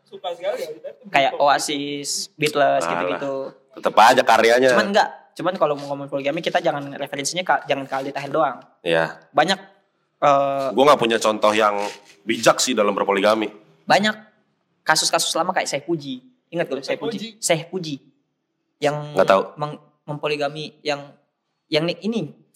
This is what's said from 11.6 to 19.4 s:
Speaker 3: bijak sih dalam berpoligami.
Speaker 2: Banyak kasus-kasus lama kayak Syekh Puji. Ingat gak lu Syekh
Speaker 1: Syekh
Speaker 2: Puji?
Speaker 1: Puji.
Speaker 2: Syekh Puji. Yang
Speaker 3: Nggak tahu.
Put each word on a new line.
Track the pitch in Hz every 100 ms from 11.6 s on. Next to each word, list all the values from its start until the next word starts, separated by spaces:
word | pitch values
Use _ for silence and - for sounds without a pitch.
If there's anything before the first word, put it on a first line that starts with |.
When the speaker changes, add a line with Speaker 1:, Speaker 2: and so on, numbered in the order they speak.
| 107 101 101 - _ _
Speaker 3:
bijak | 104 113 113 -
sih | -
dalam | 110 104
berpoligami. | 98 98 98 104 110 107 - _ _
Speaker 2:
Banyak | - 160 214 214 - _ _ _ _ _
kasus-kasus | - 156 - 165 -
lama | 165 175
kayak | 185 -
Syekh | 143
Puji. | 156 170 139 127 _ _ _
Ingat | 170
gak | 147
lu | 131
Syekh | -
Speaker 1:
Syekh | 135
Speaker 2:
Puji? | 226
Speaker 1:
Puji. | 208 220 214
Speaker 2:
Syekh | - 160 -
Puji. | 190 160 135 _ _ _ _ _ _ _ _
Yang | 143 147 147
Speaker 3:
Nggak | - -
tahu. | 98